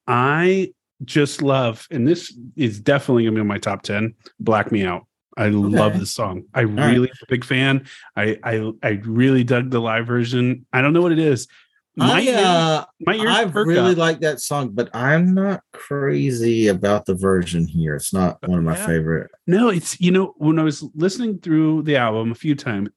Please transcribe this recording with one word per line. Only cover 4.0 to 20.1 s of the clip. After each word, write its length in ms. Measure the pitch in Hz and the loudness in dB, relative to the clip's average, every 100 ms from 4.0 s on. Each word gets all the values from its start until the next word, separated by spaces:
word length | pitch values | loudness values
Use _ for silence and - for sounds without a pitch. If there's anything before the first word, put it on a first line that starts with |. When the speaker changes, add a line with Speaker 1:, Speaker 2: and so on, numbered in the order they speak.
| 110 - - _ | -4 -8 -20 _
Speaker 1:
Black 300 | 107 107 104 | 0 0 2
Me 120 | 110 | 0
Out. 220 | 95 87 - _ _ - | -2 -4 -10 _ _ -4
I 120 | 107 | 0
love 440 | 104 101 104 107 | 2 2 2 2
Speaker 2:
Okay. 60 | 107 | 0
Speaker 1:
this 100 | 98 | -4
song. 320 | - 107 90 - | -6 -6 -6 -6
I 60 | - | -2
Speaker 2:
All 20 | 117 | -2
right. 220 | 104 143 | 2 2
Speaker 1:
really 160 | 123 127 | 4 2
am 80 | - | -4
a 40 | - | -6
big 160 | 127 | -6
fan. 420 | 123 131 135 135 135 - - | -2 0 2 0 -4 -16 -12
I, 240 | - 104 107 | -4 -2 -2
I, 260 | 120 113 110 110 | -4 -4 -4 -6
I 80 | 127 101 | -4 -4
really 380 | 110 113 131 135 | -2 2 4 4
dug 280 | 120 123 127 | 2 0 0
the 100 | 127 | -2
live 260 | 113 110 117 | -2 -2 -2
version. 580 | 120 117 123 123 123 - | -2 0 0 0 -2 -4
I 80 | 127 | 0
don't 120 | 139 | 2
know 100 | 165 | 2
what 80 | 175 | 2
it 60 | 160 | 2
is. 300 | 156 127 - _ _ _ _ - | 2 0 -4 _ _ _ _ 0
My 180 | 127 | 2
Speaker 2:
I, 60 | 175 | 2
Speaker 1:
ears, 140 | 254 240 | 2 2
Speaker 2:
uh, 480 | 190 175 165 156 - _ | 4 4 2 0 -4 _
Speaker 1:
my 140 | 160 | -4
ears 160 | 214 214 | -2 0
Speaker 2:
I 140 | 214 220 | 0 0
Speaker 1:
perk 200 | 165 175 | 0 2
Speaker 2:
really 240 | 175 180 | 2 2
Speaker 1:
up. 60 | 175 | 2
Speaker 2:
like 220 | 165 165 | 2 0
that 200 | 156 135 | -2 -4
song, 300 | - 147 127 | -4 -4 -4
but 200 | 101 117 | -4 -4
I'm 380 | 113 127 156 180 | -2 0 2 4
not 280 | 185 196 190 - | 2 0 -4 -10
crazy 960 | - - 143 139 143 139 120 117 113 107 | -20 -10 -4 -2 0 0 0 0 2 2
about 380 | 92 101 104 104 | 2 0 0 -2
the 80 | |
version 520 | 92 95 92 87 85 82 | -2 2 2 0 -2 -2
here. 260 | 80 80 73 | -2 -2 -4
It's 160 | - | -4
not 260 | 95 90 - - | -2 -2 -2 -2
one 100 | 87 | 0
of 40 | |
my 120 | 82 80 | 0 -2
Speaker 1:
Yeah. 100 | 85 | -2
Speaker 2:
favorite. 440 | 82 80 80 - - - | -2 0 -4 -6 -10 -2
Speaker 1:
No, 200 | 180 240 | 2 2
it's, 300 | 180 - - | 0 -4 -2
you 100 | 180 | 2